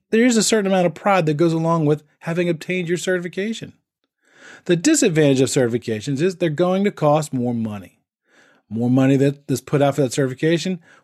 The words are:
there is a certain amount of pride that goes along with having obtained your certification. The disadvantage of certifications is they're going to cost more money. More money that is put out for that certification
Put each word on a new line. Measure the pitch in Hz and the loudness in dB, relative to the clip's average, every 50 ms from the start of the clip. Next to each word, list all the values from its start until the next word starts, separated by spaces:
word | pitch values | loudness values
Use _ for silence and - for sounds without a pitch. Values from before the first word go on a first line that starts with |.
| _ _ | _ _
there | - 220 240 | 0 2 2
is | 254 233 | 4 4
a | 226 | 2
certain | 202 - - 220 202 | 2 2 0 0 0
amount | 190 190 190 175 175 | 0 2 2 2 0
of | 170 | -2
pride | - - 208 196 185 170 156 | -2 0 2 2 2 2 0
that | 151 | 0
goes | 147 175 170 160 | 2 2 2 2
along | 165 160 165 165 165 156 | 0 0 0 0 2 2
with | 147 151 147 - _ _ _ | 2 0 0 -4 _ _ _
having | - 165 170 175 180 175 | -10 -8 -4 -2 -2 -2
obtained | 160 147 - - 180 185 180 156 | -2 -4 -4 -6 -6 -6 -4 -4
your | 180 170 | -4 -4
certification. | - 190 185 180 175 180 - 185 196 220 226 - - - - _ _ _ _ _ _ _ _ _ _ _ _ _ - - - - _ | -2 -2 -4 -4 -4 -8 -8 -8 -6 -6 -8 -10 -12 -16 -20 _ _ _ _ _ _ _ _ _ _ _ _ _ -20 -20 -20 -18 _
The | - 175 | -2 -2
disadvantage | 165 170 294 320 - 285 214 160 156 156 143 135 127 | 2 2 2 2 4 2 2 4 4 4 4 4 4
of | 135 123 | 2 2
certifications | - 143 127 117 117 120 - - 110 107 107 147 139 131 | 2 0 0 0 0 -4 -4 -4 -6 -6 -4 -6 -4 -2
is | 156 190 180 165 | -2 -2 -2 -2
they're | 175 165 | -4 -4
going | 151 139 180 180 185 190 202 | 0 0 0 0 0 0 0
to | 202 | -2
cost | - - 156 147 147 156 151 - | -2 0 2 2 2 2 0 -2
more | - 127 120 123 120 | -4 -4 -4 -4 -4
money. | 117 113 110 104 101 90 - _ _ _ _ _ _ _ _ _ _ _ _ _ _ _ _ | -4 -6 -6 -8 -10 -14 -18 _ _ _ _ _ _ _ _ _ _ _ _ _ _ _ _
More | 104 113 120 120 | -6 -4 0 2
money | 127 135 131 135 139 | 2 4 4 4 4
that | 135 139 143 139 - _ - | 4 2 0 0 -4 _ -6
is | 143 117 | -6 -6
put | - - - 143 | -4 -4 0 0
out | 143 139 135 | 2 2 2
for | 143 | 0
that | 143 123 - | -2 -2 0
certification | - 139 127 131 - - 156 170 165 156 185 185 170 - _ _ _ | -2 -4 -4 -4 -2 -2 0 0 0 -2 -4 -6 -8 -10 _ _ _